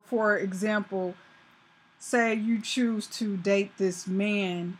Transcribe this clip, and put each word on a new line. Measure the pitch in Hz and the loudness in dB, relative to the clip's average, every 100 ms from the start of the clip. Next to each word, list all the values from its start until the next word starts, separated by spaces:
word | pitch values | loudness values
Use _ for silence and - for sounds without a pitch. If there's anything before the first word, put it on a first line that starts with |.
| - | -2
For | 240 214 208 | 0 2 2
example, | 196 185 214 214 196 190 180 180 - - - _ _ _ _ _ | 0 -2 0 0 -2 -4 -4 -6 -18 -20 -20 _ _ _ _ _
say | - 247 226 | -2 2 2
you | 220 214 226 | 2 0 0
choose | 208 - 240 220 202 | 0 0 2 0 -4
to | - 220 196 | -4 -2 -2
date | 185 202 202 - | 2 2 2 0
this | 190 180 - | -2 -2 -4
man | 190 208 208 190 175 175 190 | 0 0 0 0 -2 -4 -8